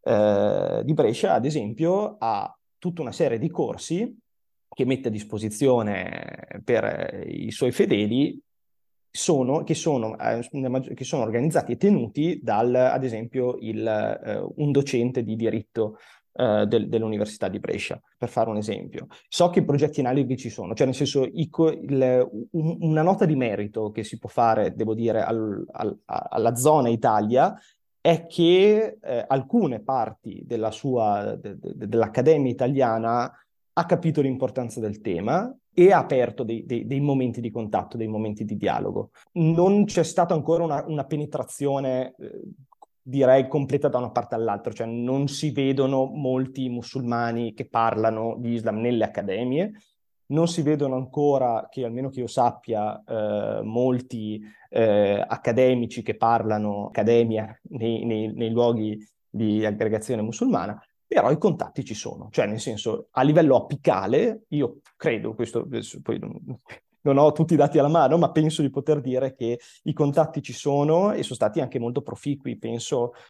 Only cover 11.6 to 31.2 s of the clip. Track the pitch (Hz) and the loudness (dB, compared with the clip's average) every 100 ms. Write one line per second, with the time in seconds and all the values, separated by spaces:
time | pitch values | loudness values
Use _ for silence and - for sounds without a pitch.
11.6 | - 117 196 190 113 147 160 175 113 104 | -2 0 4 4 0 -2 -2 -2 -2 0
12.6 | 120 123 127 127 131 110 117 131 123 123 | 2 4 4 2 -2 -6 -6 -2 -2 -4
13.6 | 110 110 110 107 107 110 113 107 95 - | -6 -4 -2 -2 -2 -6 -6 -6 -6 -4
14.6 | 147 139 139 123 120 131 110 110 113 110 | 0 2 2 0 0 -2 -4 -2 -2 -2
15.6 | 110 - 107 107 - - _ - 120 107 | -6 -4 -4 -4 -20 -20 _ -2 0 2
16.6 | 107 113 107 113 110 107 104 - 98 98 | 2 0 0 -2 -2 -4 -4 -4 -6 -6
17.6 | - - - - _ _ 117 - 113 107 | -6 -6 -6 -10 _ _ -4 -2 0 -2
18.6 | 107 101 90 - - - _ - 175 175 | -4 -8 -8 -12 -14 -20 _ 2 4 4
19.6 | - 139 147 147 127 131 123 127 120 - | 2 2 2 0 0 0 0 -4 -8 -10
20.6 | 90 110 131 127 147 143 127 - 151 - | -10 0 0 0 0 0 0 -2 -6 2
21.6 | 160 - - 139 131 127 123 104 120 170 | 2 0 -2 2 4 4 2 -4 -6 -2
22.6 | 156 170 165 156 165 196 185 147 120 101 | -2 -2 0 2 2 4 2 2 0 -2
23.6 | 104 113 107 107 104 113 - - 117 110 | -4 -4 -6 -6 -10 -10 -8 2 4 4
24.6 | 101 85 110 110 117 110 90 113 110 98 | 0 0 -2 0 0 0 0 -2 -4 -6
25.6 | - - 107 - - - - - 113 120 | -8 -6 -6 -6 -8 -8 -4 0 0 4
26.6 | 139 156 120 117 120 107 107 123 175 214 | 4 4 4 2 2 2 2 4 2 0
27.6 | _ _ _ _ 156 165 170 - 170 185 | _ _ _ _ 2 2 0 2 4 6
28.6 | 202 214 214 - - 120 - 135 127 233 | 6 4 0 -6 -6 -6 0 -2 2 2
29.6 | 175 117 107 131 107 104 117 87 - 117 | 2 -2 -2 -2 -2 -6 -14 -14 -6 -2
30.6 | 110 - 139 123 107 101 | -2 -4 -2 2 2 0